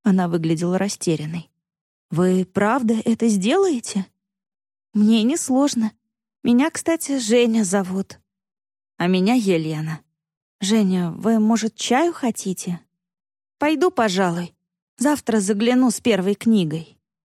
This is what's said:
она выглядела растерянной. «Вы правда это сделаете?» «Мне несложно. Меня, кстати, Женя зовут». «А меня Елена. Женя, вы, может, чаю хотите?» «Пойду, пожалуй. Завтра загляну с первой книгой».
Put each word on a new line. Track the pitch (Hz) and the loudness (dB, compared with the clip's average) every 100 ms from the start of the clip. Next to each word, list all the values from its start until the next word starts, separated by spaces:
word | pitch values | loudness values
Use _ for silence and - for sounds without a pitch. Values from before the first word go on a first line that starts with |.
она | 214 190 175 | 0 2 2
выглядела | 170 160 160 175 185 | 0 0 0 0 -2
растерянной. | 202 - - 156 151 170 - _ _ _ _ _ _ | -2 -4 -2 -2 -4 -10 -12 _ _ _ _ _ _
«Вы | 160 185 185 | 0 2 2
правда | 185 - 208 269 226 226 | 0 0 0 2 0 0
это | 233 226 233 | 0 0 2
сделаете?» | 202 196 359 392 254 - 196 185 _ _ _ _ _ _ _ _ | 2 2 2 2 0 -4 -6 -8 _ _ _ _ _ _ _ _
«Мне | 208 208 226 | 2 4 4
несложно. | 226 330 - 262 285 240 220 - _ _ _ _ | 2 -2 0 0 0 0 -4 -6 _ _ _ _
Меня, | - 240 320 | 2 2 2
кстати, | - - 330 - 277 | -2 -2 -2 -2 -4
Женя | 214 240 240 226 | 2 2 4 2
зовут». | 190 196 185 190 190 - _ _ _ _ _ _ _ - | 0 -2 -2 -6 -8 -12 _ _ _ _ _ _ _ -4
«А | 175 | 0
меня | 185 190 | 2 2
Елена. | 254 196 165 156 156 156 160 _ _ _ _ _ _ | 2 2 0 -2 -6 -8 -10 _ _ _ _ _ _
Женя, | 190 226 196 185 175 | 0 2 2 0 -2
вы, | - 214 226 | -4 0 2
может, | 214 226 214 - | 2 0 -2 -6
чаю | - 247 349 | -2 0 0
хотите?» | 330 240 - 196 180 - 175 _ _ _ _ _ _ _ - | -2 -6 -4 -6 -8 -8 -10 _ _ _ _ _ _ _ -4
«Пойду, | 294 311 359 | -2 0 0
пожалуй. | 302 220 185 185 170 175 _ _ _ _ - | 0 0 0 -2 -2 -8 _ _ _ _ -4
Завтра | 269 294 - 220 | -2 0 0 -2
загляну | 190 202 233 254 254 | 0 0 0 2 2
с | - | 0
первой | 247 190 185 | 0 0 0
книгой». | 202 233 214 160 160 165 _ _ _ | 0 2 2 2 -4 -10 _ _ _